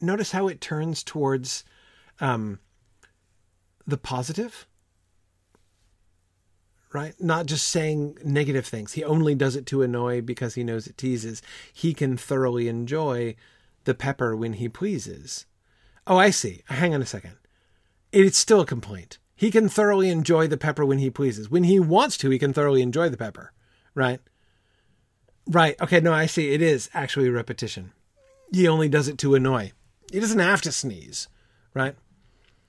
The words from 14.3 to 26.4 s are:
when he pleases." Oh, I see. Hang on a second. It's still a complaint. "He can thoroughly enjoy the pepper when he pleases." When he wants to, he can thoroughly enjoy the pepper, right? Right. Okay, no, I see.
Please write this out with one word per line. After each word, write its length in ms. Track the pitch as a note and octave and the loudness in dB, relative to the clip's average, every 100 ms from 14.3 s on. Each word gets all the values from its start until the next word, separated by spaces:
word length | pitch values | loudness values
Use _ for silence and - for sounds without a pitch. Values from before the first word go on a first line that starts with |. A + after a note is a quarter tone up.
when 200 | A2 A#2 | -2 -6
he 140 | G#2 A#2 | -6 -8
pleases." 800 | - G3+ E3+ G2 - - - - _ _ _ _ _ - | -6 -6 -6 -8 -14 -14 -16 -16 _ _ _ _ _ 2
Oh, 100 | F#3 | 6
I 140 | G3+ | 6
see. 320 | - G#2+ F2 - | 4 -2 -8 -8
Hang 280 | C3 F3 | -2 0
on 80 | D3 | 0
a 40 | B2 | -4
second. 300 | G#2 F2+ - _ _ _ _ _ _ _ | -8 -14 -20 _ _ _ _ _ _ _
It's 260 | G3+ G3 - | 6 8 6
still 220 | - G#3 | 6 6
a 60 | D#3+ | 4
complaint. 520 | B2 - G2 E2+ - _ | -2 -8 -14 -16 -20 _
"He 160 | - G#3+ | -2 2
can 180 | A3 G#3+ | 4 4
thoroughly 400 | - G#3 G3 F#3 | 4 2 4 2
enjoy 380 | E3 D3+ E3 D#3+ | 2 2 4 2
the 100 | D3 | 0
pepper 300 | D#3 D3 C#3+ | -2 0 0
when 120 | C#3 | 0
he 120 | C3+ | 0
pleases." 400 | - C3+ G#2 G#2+ | -2 -2 -2 0
When 140 | E3+ | 2
he 160 | F3 G3 | 6 6
wants 360 | D#3+ F#3 C#4+ - | 6 4 4 0
to, 120 | C3+ | 0
he 80 | C3 | 2
can 140 | C#3 | 0
thoroughly 280 | C#3 D3 C3+ | 0 2 2
enjoy 280 | B2 C3+ E3+ | 2 0 -2
the 80 | A#2+ | -2
pepper, 360 | A2 - - _ _ _ _ | -10 -12 -20 _ _ _ _
right? 260 | C#3+ B2+ B2+ _ _ _ _ _ _ _ _ _ _ _ _ - | -2 -2 -2 _ _ _ _ _ _ _ _ _ _ _ _ -2
Right. 320 | E3+ D#3+ - | 2 2 0
Okay, 200 | - F3 | 2 2
no, 120 | E3 | 4
I 140 | D#3 D#3+ | 2 0
see. 260 | - | 0